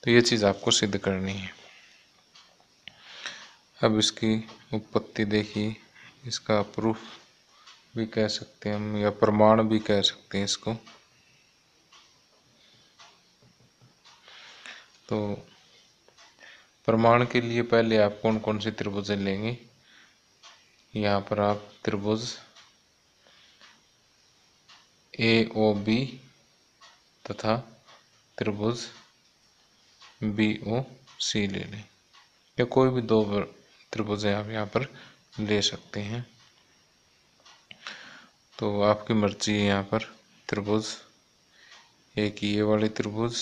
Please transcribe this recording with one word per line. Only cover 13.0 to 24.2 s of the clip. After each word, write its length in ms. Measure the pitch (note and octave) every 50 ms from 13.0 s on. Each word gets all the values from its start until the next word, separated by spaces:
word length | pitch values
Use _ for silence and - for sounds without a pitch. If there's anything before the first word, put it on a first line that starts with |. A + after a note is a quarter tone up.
| - - _ _ _ _ _ _ _ - _ _ _ _ _ _ - _ _ _ _ - - _ _ - - - - - - - - - - - - _ _ _ _ -
तो 100 | - A2 G#2 G#2 G#2 - - - - - _ _ _ - _ _ _ _ _ _ _ _ - - _ _ - - - - - _ _ _ _ -
प्रमाण 360 | A2+ A2+ A2+ A#2 A#2 A#2+ B2
के 140 | B2 - B2+
लिए 220 | A#2 A#2 A#2 A#2 A2+
पहले 340 | - - A#2 A#2 A2+ A2 A2
आप 200 | G#2 G2+ G#2 - -
कौन 160 | A2+ A2 A2
कौन 200 | - - G#2+ G#2
सी 120 | G2+ A2 G#2
त्रिभुजें 440 | - - G#2 G2 G2+ G2 G#2 G#2
लेंगे? 400 | G2 G2 G2 F#2+ G2 G#2+ A2+ A#2+ B2 - - _ _ _ _ - - - _ _ _ _ _ _ _ - - - _ _ _ _ _ _ _ -
यहाँ 260 | G#2+ G#2 G#2 G2+ G2
पर 200 | G2 - G#2+ G#2
आप 300 | G#2 G#2 G#2 G#2 - - - - _
त्रिभुज 520 | - G#2+ G2+ G2+ G#2 G#2+ A2 A#2+ B2+ - - - - _ - - _ _ _ _ _ _ _ _ _ _ _ _ _ _ _ - - _ _ - - - _ _ _ _ _ _ _ _ _